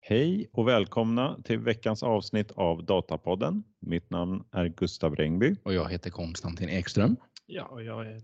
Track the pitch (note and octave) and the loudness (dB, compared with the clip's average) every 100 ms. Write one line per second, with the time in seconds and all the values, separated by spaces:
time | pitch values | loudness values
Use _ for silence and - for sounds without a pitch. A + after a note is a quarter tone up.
0 | - G#2+ D3+ F#3+ - - A#2 A#2+ G2 - | 2 2 4 0 -2 0 4 4 4 2
1 | A2+ A#2 C3 - A2+ A2+ A2+ A2+ - G#2+ | 2 2 0 -4 -2 0 0 0 0 0
2 | B2+ A2 - G#2+ G2+ - F2+ E2 E2+ F#2+ | 2 2 2 -2 -2 0 2 2 2 2
3 | E2+ D#2+ - F#2+ B2+ G3 G#3 _ - E2+ | 2 -4 -2 0 0 -2 -6 _ -4 -4
4 | - F2 F2 F#2 - F#2 E2+ D#2+ F2+ - | -2 -4 -2 -4 -6 -2 -2 0 -2 0
5 | D#2+ D2 D#2 F2 B2+ G3 - F#2+ D#2 F2 | -2 2 0 2 2 0 -2 -2 0 -4
6 | - F2 E2+ E2 F2+ E2 F2 F#2 F2 - | -6 -8 -8 -6 -8 -6 -4 -2 0 2
7 | A2+ A#3+ - - _ F3+ - B2+ A2+ A2+ | 4 2 -2 -20 _ -10 -10 -12 -10 -10
8 | A2 A2 | -10 -12